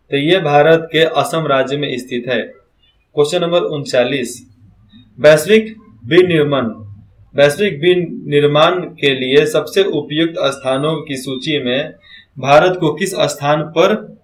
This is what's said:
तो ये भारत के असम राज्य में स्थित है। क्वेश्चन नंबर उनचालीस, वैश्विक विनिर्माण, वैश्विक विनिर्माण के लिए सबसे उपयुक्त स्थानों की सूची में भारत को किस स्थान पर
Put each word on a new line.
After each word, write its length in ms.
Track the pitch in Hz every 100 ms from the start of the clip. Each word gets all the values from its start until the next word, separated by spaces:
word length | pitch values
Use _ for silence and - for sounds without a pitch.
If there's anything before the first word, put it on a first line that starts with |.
| _
तो 60 | 139
ये 220 | 156 190
भारत 500 | 151 147 156 160 -
के 60 | 156
असम 480 | 160 143 - 165 151
राज्य 300 | 135 131 143
में 220 | 139 123
स्थित 260 | - 123 127
है। 120 | 113 - - _ _ _ _ _
क्वेश्चन 260 | 151 147 180
नंबर 200 | 170 175
उनचालीस, 840 | - 147 131 127 127 139 117 - - _ _ _ _ - _ -
वैश्विक 560 | 147 151 185 220 220 - - -
विनिर्माण, 600 | 120 175 180 160 143 135 113 101 - - - _ _
वैश्विक 460 | 139 147 190 202 143
विनिर्माण 1000 | 180 180 165 - 143 143 143 147 170 185
के 340 | 156 - 139
लिए 320 | 127 127 143 151
सबसे 360 | 156 - 196
उपयुक्त 520 | 196 147 - 151 165 165
स्थानों 640 | 139 131 131 135 151 151
की 140 | - 131
सूची 420 | 139 127 151 143
में 360 | 123 135 156 - _ - _ 127
भारत 380 | 135 151 185 180
को 120 | 156
किस 220 | - 190
स्थान 480 | - 147 - 143 156
पर 560 | 156 160 196 214 - -